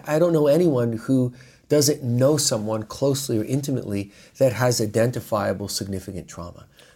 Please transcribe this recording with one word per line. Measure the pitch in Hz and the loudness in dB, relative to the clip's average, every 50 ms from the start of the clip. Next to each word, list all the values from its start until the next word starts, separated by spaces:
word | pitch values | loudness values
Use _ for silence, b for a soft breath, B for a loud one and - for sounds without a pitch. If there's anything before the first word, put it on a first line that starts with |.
| - | -4
I | 151 151 160 | -2 2 2
don't | 175 175 165 | 2 4 4
know | 156 151 | 4 4
anyone | - - 165 180 165 135 123 120 117 113 | 4 4 4 4 4 2 2 0 0 -2
who | 110 - - 135 127 127 123 B B B B B B B B | -4 0 0 2 2 2 0 B B B B B B B B
doesn't | 147 151 135 143 147 - 131 | 2 4 4 2 0 0 -2
know | 120 120 123 131 143 156 | -2 2 4 4 4 4
someone | 143 - - 123 107 104 107 110 110 | 2 0 -2 -2 -2 -2 -4 -4 -4
closely | 107 - - - 139 139 135 139 - - 120 | -6 -8 -6 -2 0 0 0 0 -2 -2 -2
or | 107 104 | -2 -2
intimately | 120 131 143 139 147 135 117 - 101 101 101 101 98 B B B B B - | -2 -2 -2 -2 -2 -4 -4 -4 -4 -6 -6 -6 -8 B B B B B 0
that | 135 127 104 | 2 2 2
has | 101 127 123 117 120 | 2 0 0 2 0
identifiable | 110 104 104 113 113 127 123 117 - - 110 104 101 104 98 95 101 | -2 -2 0 0 0 0 0 -4 -6 -4 -2 -2 0 -2 -2 -4 -6
significant | 98 - - 104 98 98 92 - 101 95 87 80 | -8 -6 -6 -6 -6 -6 -8 -8 -10 -12 -12 -12
trauma. | - - 90 85 87 85 - - _ b b b b b | -14 -14 -14 -14 -14 -16 -20 -20 _ b b b b b